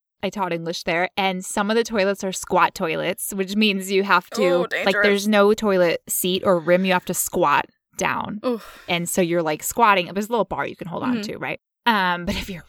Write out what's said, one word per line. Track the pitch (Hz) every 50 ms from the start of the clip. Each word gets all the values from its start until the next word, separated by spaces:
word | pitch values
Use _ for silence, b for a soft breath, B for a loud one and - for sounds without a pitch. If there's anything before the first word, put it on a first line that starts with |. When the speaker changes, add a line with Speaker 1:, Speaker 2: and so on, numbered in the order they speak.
| _ _ _ _
Speaker 1:
I | - 190
taught | - 214 190 175
English | 170 170 165 165 175 - -
there, | - 170 165 180 180 -
and | - 196 190 185 185 190
some | - - 220 208 202
of | 220 233
the | 233
toilets | - 226 220 190 196 202 - -
are | 190 180
squat | - - - 196 180 165 - -
toilets, | - 196 165 160 160 151 160 190 - - - 214
which | 196 190 185 202
means | 208 214 214 196 196 185 190
you | 202 185 196
have | 196 185 - - -
to, | - - 214
Speaker 2:
Ooh, | 175 180 175
Speaker 1:
like, | 175 -
Speaker 2:
dangerous. | - 165 - 202 196 208 202
Speaker 1:
there's | 202 202 202 202 208
no | 214 202 202 202 214
toilet | - 220 208 196 185 180 170 160 - - -
seat | - - - 185 180 185 -
or | 208 185 175
rim. | 156 165 175 180 190
You | 190 180
have | 180 -
to | - 180
squat | - - - - 196 175 147 143 - - - _ _ _ _ _ -
down. | - - - - - - 202 208 -
Speaker 2:
Oof. | 254 240 220 - - - - - -
Speaker 1:
And | 180 170 175 170
so | - -
you're, | 185 165 170 175 165
like, | 156 151 156 -
squatting. | - - - 233 214 202 190 175 - 170
There's | 196 214 208
a |
little | 240 233 190
bar | - 165 135 139 -
you | -
can | - - -
hold | 170 - -
on | 247 247 226
Speaker 2:
Mm-hmm. | 208 220 -
Speaker 1:
to, | -
right? | - 131 156 - _ _ _ _ _
Um, | 240 226 208 185 180 175 175 175
but | 175 196
if | 180 - -
you're | 190 165 -